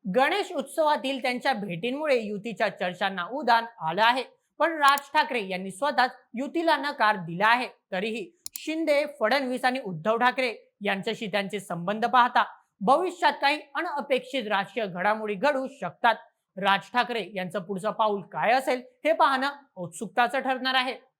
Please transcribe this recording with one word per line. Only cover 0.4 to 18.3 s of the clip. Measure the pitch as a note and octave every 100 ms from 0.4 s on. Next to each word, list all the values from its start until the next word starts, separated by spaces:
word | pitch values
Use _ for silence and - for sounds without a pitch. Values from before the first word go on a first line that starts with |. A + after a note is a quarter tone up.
| F4+
उत्सवातील | E4+ C#4 - D4+ D4 C4 C4+
त्यांच्या | B3+ B3 C#4+
भेटींमुळे | A#3+ F#3 E3+ A#3+ C4+ D#4 B3+
युतीच्या | G#3 G#3 A3 G#3 G#3+
चर्चांना | - F#3 F3 G3+ F#3+ F3
उधाण | C4+ B3 A#3 A3+ -
आलं | D#3+ F3
आहे, | A3+ B3+ A#3+ _ _ _
पण | D#4
राज | D#4+ C#4 C#4+ -
ठाकरे | D#4 D4 B3 F#3+
यांनी | F3+ F#3+
स्वतःच | F#3+ C#4+ B3+ B3 - _
युतीला | - C#4 E4 E4 D4
नकार | C#4 C#4+ G#3+ G3+
दिला | E3 E3+ G#3+
आहे. | A#3+ A#3 _ _
तरीही | F#3 A3 A3+ F3 _ - -
शिंदे, | - D#4+ D#4 C#4+ D4 C#4+
फडणवीस | A3 C4+ C4 B3+
आणि | B3+ B3+
उद्धव | A3 D#3+ A3 A3+
ठाकरे | B3 B3+ B3+ G#3 _ _
यांच्याशी | G3+ G3 A3+ A3 A3
त्यांचे | G3+ G3 G3+
संबंध | F#3+ E3+ F3 G#3+ A#3
पाहता | B3 B3 B3 G#3 - _ _
भविष्यात | G3+ C#4+ F4+ - D4+ -
काही | C#4 D4+ -
अनपेक्षित | C#4 E4+ C#4+ B3 B3+ B3+ C4+ G#3
राजकीय | G3 F#3+ A#3+ G#3
घडामोडी | F3 G3 A3 G#3+
घडू | G3+ C4+ C4+ C4
शकतात. | - F3 - A#3 A3+ - _ _ -
राज | G3 G3 -
ठाकरे | B3 A#3+ A#3 F3+
यांचं | G3 F#3 G#3
पुढचं | F#3+ G3 G#3
पाऊल | - G#3+ G3+
काय | E3